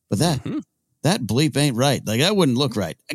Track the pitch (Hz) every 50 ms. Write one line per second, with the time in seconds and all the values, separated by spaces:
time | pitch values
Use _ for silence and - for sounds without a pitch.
0 | _ - 104 98 147 175 147 127 - - 233 302 - _ _ _ _ _ _ _
1 | - 147 185 120 127 98 110 127 160 151 - 139 147 147 123 113 131 143 127 87
2 | - - 107 117 151 190 214 196 175 139 120 123 147 127 - 107 95 80 73 _
3 | _ - 151